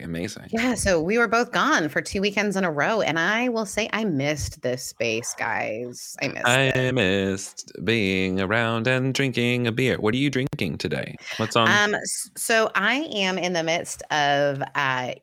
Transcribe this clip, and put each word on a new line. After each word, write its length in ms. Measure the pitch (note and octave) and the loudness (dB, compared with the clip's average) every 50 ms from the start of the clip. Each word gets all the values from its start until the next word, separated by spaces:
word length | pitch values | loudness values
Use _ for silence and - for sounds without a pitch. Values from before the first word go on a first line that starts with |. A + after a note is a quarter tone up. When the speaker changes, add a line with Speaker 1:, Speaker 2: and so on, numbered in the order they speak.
Speaker 1:
Amazing. 460 | - D#2+ E2 E2 F2 A2 - - - - | -10 -8 -6 -6 -6 -6 -8 -12 -10 -6
Speaker 2:
Yeah, 240 | - A3+ A#3+ B3+ A#3+ | -4 -2 0 0 0
so 260 | - - G3 F#3 E3 | 0 2 2 2 2
we 160 | D#3 F3 A3 | 2 2 2
were 120 | A#3 A#3 A3+ | 2 2 2
both 240 | A3+ A#3 A#3+ A#3+ A#3+ | 2 0 0 0 0
gone 340 | A#3 G3+ C4 D#4 A#3+ E3 | 2 2 4 2 2 2
for 140 | D3 - F3 | 0 -2 -4
two 180 | D#3 - - G3+ | -4 -4 -4 -2
weekends 380 | F#3+ G#3 G3+ G#3+ G3+ G#3 F#3 | -2 0 0 0 0 0 0
in 80 | F#3+ F#3 | 0 0
a 60 | E3+ | 0
row, 280 | D3+ C#3+ C#3+ F3+ A3+ G#3 | 0 0 0 2 2 2
and 180 | - - D3+ | 2 0 0
I 300 | E3 E3 F#3 G#3+ A3+ B3 | 0 2 2 2 2 0
will 180 | B3+ A#3 A3 A3 | 0 0 -2 -4
say 220 | G3+ - G#3+ A3 - - | -2 -2 -4 -4 -2 -2
I 100 | G#3 A3+ | -2 -2
missed 580 | G#3 D#3 C3 C3+ D3 D3+ C#3+ - - - - | 0 0 0 0 0 0 -2 -4 -6 -6 -4
this 220 | - B2+ B2 C3 - | -4 -4 -4 -4 -6
space, 500 | - - _ A#2 A#2 A2 A2+ A#2 - - | -12 -6 _ -2 0 0 -2 -4 -6 -6
guys. 840 | - - A2+ G#2+ G2+ A#2 A2+ A2 A2+ B2 B2 B2 - - - - - | -4 -4 -2 -2 -2 -2 -4 -6 -6 -8 -10 -10 -12 -14 -14 -8 -6
I 60 | C#3+ | -6
missed 180 | C3 - - - | -6 -4 -2 2
Speaker 1:
I 140 | A#2+ B2 C3 C3+ | 2 4 4 4
Speaker 2:
it. 300 | C3 B2+ C3 B2+ B2+ B2+ | 2 2 2 0 2 2
Speaker 1:
missed 760 | B2+ G#2 F#2 G2 G2 G2 G2 F#2+ F#2+ - - - - - - - - - | 2 2 4 4 2 2 0 -2 -4 -6 -10 -14 -16 -18 -16 -12 -6 -2
being 560 | G#2 A2+ A#2 G2+ F#2+ F#2+ F#2+ F#2+ F#2+ F#2 F#2+ | 0 2 2 2 2 2 2 0 0 0 0
around 460 | G2 F#2 G#2+ A#2 A#2 A2+ A2+ A2+ A2+ | 0 2 2 2 2 0 0 0 0
and 260 | B2+ C3 B2+ C3 C3+ B2 | 2 2 2 0 0 0
drinking 540 | - C#3 C3+ A#2 A#2+ A#2+ A#2+ B2 B2 B2 | 0 -2 0 0 0 0 2 0 2 0
a 40 | A#2 | 0
beer. 240 | A2 A#2+ C3 B2 F#2 - | 0 2 2 2 2 2
What 120 | - G#2+ A#2 | 0 0 2
are 40 | |
you 120 | B2+ C#3+ D3 | 2 0 0
drinking 500 | C3 B2+ C3 C#3+ - - G#2+ E2 - - | 0 0 -2 -2 -4 -4 -4 -4 -2 -4
today? 360 | - - - C2+ - - - - - - - | -4 -4 -4 -4 -4 -8 -10 -14 -12 -12 -4
What's 180 | - A2 A2 - | -4 -4 2 4
on? 140 | A#2 A2+ E3 | 6 6 6
Speaker 2:
Um, 260 | F#3+ G#3 G#3 G#3 G3+ | 6 4 4 2 0
s-, 340 | - - G3+ - - - - _ | -2 -4 -6 -6 -8 -8 -10 _
so 340 | - - - A#3 A3+ A3 - - | -8 -2 2 2 4 2 2 2
I 320 | F#3+ G3 G#3+ B3 C#4 D#4+ E4 - | 0 2 2 0 0 -2 -4 -2
am 240 | G#3 G3 F#3 F#3 | -2 0 0 0
in 160 | F#3 E3 F3+ F#3 | 0 -2 0 0
the 100 | E3 D#3+ | 0 0
midst 380 | E3 E3 F3 - - - - - - | 2 0 0 -2 -6 -10 -12 -6 -2
of, 500 | D3+ D3+ C#3+ C#3+ C#3+ C#3+ C#3+ C#3+ C#3 C3+ C#3 - - | 0 2 4 4 4 4 4 2 0 -2 -6 -4 -2
uh, 380 | D3 C#3+ C3 C3 B2+ B2+ B2 - - | -2 0 0 0 0 -2 -6 -8 -12